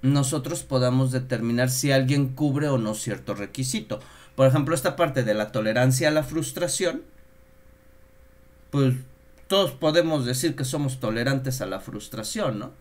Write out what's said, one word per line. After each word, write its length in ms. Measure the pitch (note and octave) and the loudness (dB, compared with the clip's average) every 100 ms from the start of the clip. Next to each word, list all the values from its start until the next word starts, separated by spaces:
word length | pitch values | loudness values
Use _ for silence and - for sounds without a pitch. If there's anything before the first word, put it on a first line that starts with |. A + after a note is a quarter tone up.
nosotros 600 | C3 C#3+ C3 D3+ C3 E3 | 4 2 2 -2 -4 -8
podamos 480 | - C3 B2 B2+ C3 | -2 0 2 4 2
determinar 580 | B2+ B2+ A#2 A2+ A#2 B2+ | 0 -2 -2 0 2 2
si 220 | B2+ D3 | 0 2
alguien 380 | C3+ C3 C#3+ C3+ | 4 4 2 0
cubre 400 | - D3+ C3+ C#3+ | 0 0 0 0
o 80 | C3 | 0
no 180 | A2 G#2+ | 0 -4
cierto 380 | - G2+ - | -4 -6 -6
requisito. 680 | G2+ G2+ - B2+ A3 G#3+ - - - - - | -8 -8 -6 -4 -4 -6 -10 -10 -20 -20 4
Por 120 | C3+ | 6
ejemplo, 260 | C3+ C#3+ E3 | 6 2 0
esta 200 | F3+ - | -2 0
parte 280 | E3 C3 | 0 2
de 100 | G#2+ | 0
la 180 | G#2 G#2+ | 0 0
tolerancia 560 | - A2 A#2 B2+ C3 D#3 | -2 0 4 4 4 2
a 40 | |
la 120 | D#3 | 2
frustración, 800 | D3+ D#3+ D#3 - F3 - F3+ C#4+ - - - - - - - - - - - - - - - - - | -2 -4 -6 -4 -4 0 -2 -4 -12 -20 -20 -20 -20 -20 -20 -20 -20 -20 -20 -20 -20 -20 -20 -20 -6
pues 240 | C#3 C3+ B2+ - - - - - | 0 2 0 -6 -20 -20 -20 -2
todos 240 | G3 G3 | 2 2
podemos 540 | - D#3 D#3+ E3 D#3 B2 | 0 0 2 2 0 0
decir 300 | C3 E3 C#3 | 0 -2 -2
que 80 | |
somos 360 | C3 D3+ C#3+ B2+ | -4 -2 -2 -2
tolerantes 600 | A2 A2+ A#2+ C3+ C3 - | -4 -2 0 -2 -2 -4
a 40 | F#2+ | -4
la 140 | F#2+ | -6
frustración, 800 | - G#2 - - G#2+ G#3+ F3+ G#2+ | -8 -12 -12 -10 -8 -4 -4 -4
¿no? 120 | G#2+ - | -8 -14